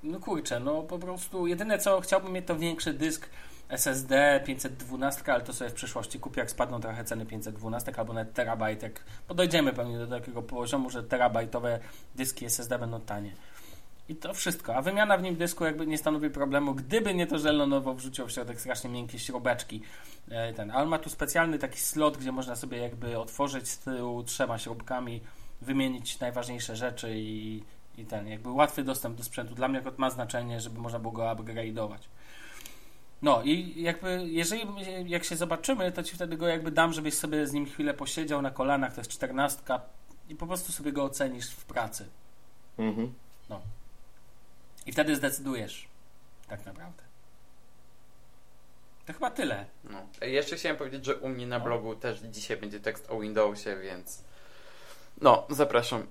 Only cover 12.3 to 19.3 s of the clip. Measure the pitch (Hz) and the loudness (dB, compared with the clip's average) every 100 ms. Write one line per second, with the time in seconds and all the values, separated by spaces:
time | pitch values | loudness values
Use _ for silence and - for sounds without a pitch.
12.3 | - 120 - 120 123 117 113 - 104 101 | -2 -2 -2 0 0 0 -4 -4 -4 -6
13.3 | 92 - - - - - - - 160 - | -8 -12 -12 -12 -12 -12 -12 -10 -8 -6
14.3 | 196 185 175 - 120 143 196 214 196 185 | 0 0 0 2 2 4 6 8 8 6
15.3 | 170 170 - 160 156 156 151 156 151 151 | 2 2 4 2 2 0 2 4 4 2
16.3 | 143 139 143 143 135 131 226 214 180 175 | 2 4 6 4 0 2 4 4 4 4
17.3 | 160 151 147 139 139 131 127 131 131 120 | 4 6 6 6 4 2 -2 -4 -6 -4
18.3 | - 120 117 131 123 123 123 117 117 - | -4 -4 -6 -4 -2 -2 -4 -6 -6 -4